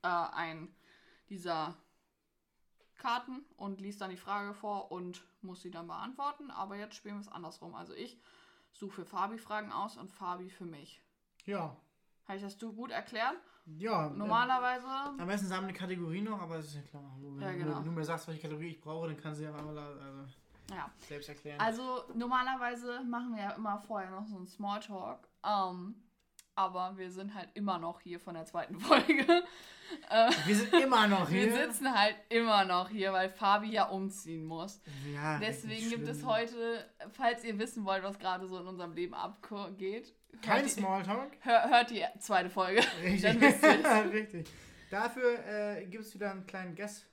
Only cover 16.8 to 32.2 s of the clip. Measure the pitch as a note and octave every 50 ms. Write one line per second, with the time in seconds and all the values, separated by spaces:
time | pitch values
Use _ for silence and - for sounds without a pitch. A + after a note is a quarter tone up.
16.8 | C#3 - - C#3+ C#3+ C#3 C3 C3+ C#3 C#3+ C#3 C#3 - - C#3+ C#3+ D3+ D3+ D3+ -
17.8 | - D#3+ E3 D#3+ D#3 D3+ E3 E3 - - D#3+ D#3 - D3+ D3+ D3+ E3 E3+ D#3+ -
18.8 | _ D3+ D#3 D#3+ E3 D#3+ D3+ D3 - D#3 D3+ D3 D#3 D3+ D3+ D3 C#3+ D3+ D3+ D3
19.8 | D3 D3 C#3+ C#3 C#3 C#3 C3+ C3+ C#3 C3+ C3 _ _ _ _ - - - G3+ F3+
20.8 | D3 - - - - - D3+ D3 C#3+ - C#3+ - - D3+ D3 D3 G#3+ A3+ A3+ A#3
21.8 | C4 B3+ B3+ B3 - - - A3+ A#3+ B3 C4 B3+ B3 B3+ C4 B3+ B3 A#3+ B3 A#3+
22.8 | A#3+ B3 A#3+ B3+ C4+ A#3+ A#3+ A#3+ B3 B3 A#3 G#3+ G3 G3+ - - A3 G#3 G3+ G#3
23.8 | G#3 - A3+ G#3 F#3+ F#3 F#3+ G3 G#3 G#3+ G#3 F#3 F3+ F3+ - - G3+ G3+ G3+ G#3+
24.8 | G#3+ - G3+ F#3 F#3 G#3+ A3+ - - _ _ _ - G3+ G#3 G3+ F#3+ F#3 F3+ F3+
25.8 | F3 G3 A3+ - - _ _ _ _ _ _ - _ _ _ - F#3+ F#3 F3+ F3+
26.8 | F#3 F#3 G3 F#3+ F#3 F3+ F3+ F#3 G3 G3+ G#3 G3+ E3+ - _ G#3 G3+ G3+ F#3 E3+
27.8 | E3 E3+ E3+ - - F3 F3 F3 - F#3+ E3+ D#3+ D#3+ - - E3+ - - G3 E3+
28.8 | A3 D4+ D#4+ B3+ - - D4+ C#4 C4 E4 E4+ F4 F4 - - - - - - -
29.8 | - - E4+ - - - G3+ A3+ A3+ A#3+ E4 E3 C#3+ E3+ G#3 G#3 A#3+ - - E4+
30.8 | C4+ C4+ B3+ A3+ G#3+ G#3 G3+ F#3+ F3 C#3+ E3 F#3+ G#3 A3+ A3+ C4+ D4+ - - -
31.8 | C#4 C4+ B3 G#3 G#3 A3 G#3+ -